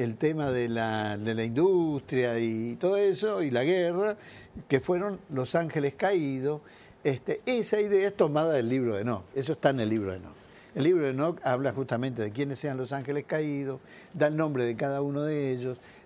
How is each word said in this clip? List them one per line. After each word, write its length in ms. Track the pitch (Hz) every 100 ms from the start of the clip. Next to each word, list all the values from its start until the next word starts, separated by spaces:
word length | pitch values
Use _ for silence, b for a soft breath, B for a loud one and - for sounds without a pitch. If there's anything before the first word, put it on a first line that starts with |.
el 140 | 120 110
tema 340 | 151 156 143
de 180 | 123 117
la, 480 | 117 113 110 107 104
de 160 | 107
la 100 | 110
industria 920 | 113 120 185 180 160 143 - 127 123 117
y 380 | 117 110 117 117
todo 200 | 180 202
eso, 460 | 202 180 214 196
y 80 | 151
la 120 | 120
guerra, 520 | 143 185 175 175 214 208 B B B - -
que 120 | 135
fueron 400 | - 175 208 190 -
los 240 | 135 127
ángeles 400 | 165 160 156 143
caídos. 680 | - 190 190 143 131 135 151 - B B B
Este, 360 | 147 127 - 151 -
esa 340 | 247 202 214
idea 280 | 208 202 196
es 80 | 196
tomada 380 | 160 147 165
del 140 | 143 117
libro 260 | 131 120 101
de 60 |
Enoch, 220 | 117 104 -
eso 180 | 135 127
está 180 | - 143
en 100 | 135
el 80 | 107
libro 220 | 110 95
de 40 | 92
Enoch. 160 | 92 - B B B
El 100 | -
libro 200 | 151 180
de 60 | 139
Enoch 300 | 131 160 170
habla 300 | 139 123 135
justamente 480 | 131 131 120 131 117
de 80 | 104
quiénes 260 | 113 143 127
sean 180 | 147 131
los 160 | 127
ángeles 320 | 139 131 147
caídos, 560 | - 156 151 143 135 131 - B B
da 140 | 165 147
el 100 | 156
nombre 280 | 156 131
de 120 | 120 113
cada 240 | 143 139
uno 220 | 143 143
de 280 | 151 151 135
ellos, 280 | 127 127 127 B B